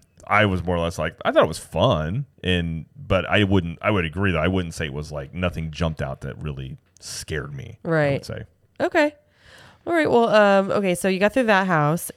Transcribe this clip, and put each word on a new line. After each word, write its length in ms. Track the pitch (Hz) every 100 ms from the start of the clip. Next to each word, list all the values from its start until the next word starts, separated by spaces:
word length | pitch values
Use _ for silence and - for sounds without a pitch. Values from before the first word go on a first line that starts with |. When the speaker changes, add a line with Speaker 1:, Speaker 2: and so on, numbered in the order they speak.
| _ _ -
Speaker 1:
I 180 | 104 107
was 180 | 90
more 120 | 85 87
or 40 |
less 200 | 85 -
like, 160 | 80 -
I 80 | -
thought 120 | 302
it 40 | -
was 100 | -
fun, 680 | - 80 120 87 78 113 139 _
and, 420 | - 90 85 82 - -
but 300 | 95 95 85
I 140 | 95 98
wouldn't, 340 | 98 82 80
I 80 | 104
would 140 | 104 80
agree 260 | 82 98
that 80 | 80
I 60 | 85
wouldn't 240 | 92 85
say 120 | - 80
it 80 |
was, 180 | 67 76
like, 220 | 73 69
nothing 380 | 85 90 82 80
jumped 300 | 76 82 78
out 200 | 69 67
that 160 | 69 50
really 360 | 76 67 65 - _ _
scared 540 | - - - - 143 143
me, 240 | - -
I 40 | 175
would 60 |
Speaker 2:
Right. 320 | 160 143 139 -
Speaker 1:
say. 180 | - - _ _ -
Speaker 2:
Okay. 340 | 330 349 294 294 _ _ _ - - _ -
All 60 |
right. 180 | 339 302
Well, 160 | 240 233
um, 420 | 214 208 196 196
okay. 220 | 208 196 175
So 120 | 196
you 120 | 185
got 140 | 208
through 100 | 269 226
that 200 | 190 190
house, 440 | 165 147 170 -